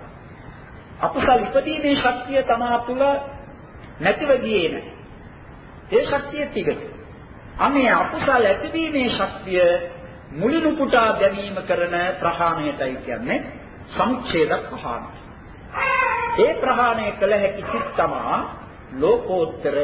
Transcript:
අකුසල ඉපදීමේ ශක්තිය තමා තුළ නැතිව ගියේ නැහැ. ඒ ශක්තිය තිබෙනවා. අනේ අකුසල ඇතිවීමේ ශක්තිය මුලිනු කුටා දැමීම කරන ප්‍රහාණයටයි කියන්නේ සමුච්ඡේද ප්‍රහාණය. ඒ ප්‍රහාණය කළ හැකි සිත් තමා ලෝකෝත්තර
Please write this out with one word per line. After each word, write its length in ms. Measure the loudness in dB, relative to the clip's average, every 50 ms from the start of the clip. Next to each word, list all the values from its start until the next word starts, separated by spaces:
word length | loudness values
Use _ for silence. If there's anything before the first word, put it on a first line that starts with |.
| -16 -16 -18 -18 -18 -18 -18 -18 -18 -18 -18 -18 -18 -18 -18 -18 -18 -18 -8 -4
අකුසල 420 | -2 -2 0 2 4 6 6 4
ඉපදීමේ 540 | 4 2 2 0 2 0 -2 0 2 2 2
ශක්තිය 480 | 4 2 2 0 0 -2 -2 0 2 4
තමා 340 | 4 2 2 2 2 0 0
තුළ 240 | 0 0 0 2 2 2 2 2 -2 -6 -12 -14 -16 -16 -18 -18 -18 -18 -18 -18 -18 -16 -8 -2
නැතිව 340 | 2 2 2 2 4 4 4
ගියේ 340 | 4 4 2 2 2 2 2
නැහැ. 240 | -2 -4 -8 -10 -14 -16 -16 -18 -18 -18 -18 -18 -18 -18 -18 -18 -18 -18 -18 -18 -18 -16 -4 2
ඒ 160 | 2 4 4
ශක්තිය 420 | 4 0 -2 -2 -4 -6 -4 -4 -4
තිබෙනවා. 500 | -2 -2 0 0 -2 -2 -4 -12 -14 -14 -16 -16 -18 -18 -18 -18 -18 -18 -16 -10 -2
අනේ 340 | 2 2 4 4 6 4 6
අකුසල 520 | 4 4 2 0 -2 -2 0 4 4 6 6
ඇතිවීමේ 640 | 6 4 2 0 -4 -2 -2 -2 0 0 0 2 2
ශක්තිය 560 | 0 0 -2 -2 -4 -8 -6 0 4 6 6 6 4 4 0 -4 -10 -12 -14 -16 -16 -16 -16 -12
මුලිනු 420 | -4 0 2 2 2 4 4 2
කුටා 380 | 2 2 2 4 4 4 6 4 4
දැමීම 440 | 4 4 2 2 2 -6 -6 -6 -4
කරන 340 | -2 0 0 0 0 0 0 0 0 0 0
ප්‍රහාණයටයි 800 | 0 0 0 2 2 2 2 2 2 -2 -2 -2 -2 -2 -2 -4 -4
කියන්නේ 420 | -6 -6 -6 -4 -2 -2 -2 -2 -4 -6 -12 -14 -16 -16 -18 -18 -16 -6
සමුච්ඡේද 640 | 0 0 2 2 2 -2 -2 0 2 2 4 4 2 0 -2
ප්‍රහාණය. 540 | -6 -10 -8 -6 -6 -6 -6 -8 -10 -14 -16 -18 -18 -18 -18 -18 -18 -18 -18 -16 -10 -6 -2 0 0 2 2 2 0 0 -2 -2 -2 2
ඒ 180 | 4 4 4 2
ප්‍රහාණය 560 | 2 0 0 2 2 2 2 2 0 -2 -4
කළ 220 | -2 2 2 4 4
හැකි 300 | 4 2 2 0 -2 -6
සිත් 240 | -4 -4 -4 -4 -2
තමා 460 | 0 0 0 0 0 -2 -2 -2 -2 -2 -2 -4 -10 -12 -16 -16 -18 -18 -16 -12
ලෝකෝත්තර 840 | -4 2 4 4 4 4 2 0 0 0 0 0 -2 -4 -2 0 0 0